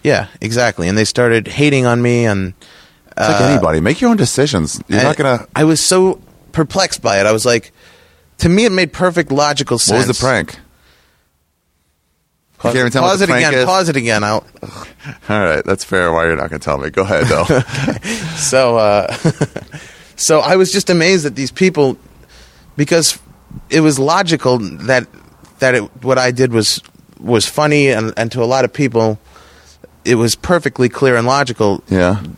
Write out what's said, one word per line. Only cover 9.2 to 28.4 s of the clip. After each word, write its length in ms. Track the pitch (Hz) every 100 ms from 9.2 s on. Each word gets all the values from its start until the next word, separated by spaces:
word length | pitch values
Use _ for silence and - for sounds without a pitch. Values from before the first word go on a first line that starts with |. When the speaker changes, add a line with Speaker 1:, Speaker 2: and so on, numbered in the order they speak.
| 156
Speaker 1:
logical 460 | 135 147 139 139 120
Speaker 2:
What 220 | - 110
was 80 | 120
the 60 |
Speaker 1:
sense. 40 | 120
Speaker 2:
prank? 320 | 131 117 76
You 40 | - - _ _ _ _ _ _ _ _ _ _ _ _ _ _ _ _ _ _ _
Speaker 1:
Pause, 140 | 120
Speaker 2:
can't 40 | 127
even 120 | 123
tell 100 | 127
me 20 |
what 60 | 175
Speaker 1:
pause 60 | 190
Speaker 2:
the 40 |
Speaker 1:
it 40 | 196
Speaker 2:
prank 180 | 123 151
Speaker 1:
again. 120 | 131
Speaker 2:
is? 40 | 127
Speaker 1:
Pause 220 | 190 170
it 60 | 139
again. 280 | 117 107
I'll 200 | 104 110 - - - - - - - - -
Speaker 2:
All 120 | 107
right, 200 | 92 76
that's 200 | - 98
fair. 260 | - 95 87
Why 120 | 82
you're 120 | 82 78
not 140 | 78
gonna 80 | 78
tell 200 | 76 69
me? 120 | 76
Go 120 | 76
ahead, 240 | 95 85 123
though. 160 | 76
Speaker 1:
<laughs> 80 | 90
Okay. 580 | 135 123 139 139 - 202 226 170 160
So, 400 | 151 131 127 117
uh, 360 | 107 104 92 120 165 - 147 - -
<laughs> 480 | 151 - - - -
so 240 | - 156
I 160 | 127 190
was 160 | 185
just 180 | 196 -
amazed 340 | 175 165 190 147
at 100 | 107
these 140 | 131
people 460 | - 185 165 135 - - - - - - - - -
because 420 | 147 170 156 - - - _ - -
it 120 | 156
was 180 | 156 135
logical 600 | 135 175 180 160 170 123
that, 480 | 98 78 104 127 117 - - - - -
that 140 | 131
it, 80 | 123 - 131
what 140 | 123 127
I 120 | 127
did 200 | 123 131
was, 300 | 113 104 - - - _ -
was 280 | 90 117 -
funny, 420 | - 151 147 139
and, 220 | 110 110 -
and 140 | 113
to 100 | 127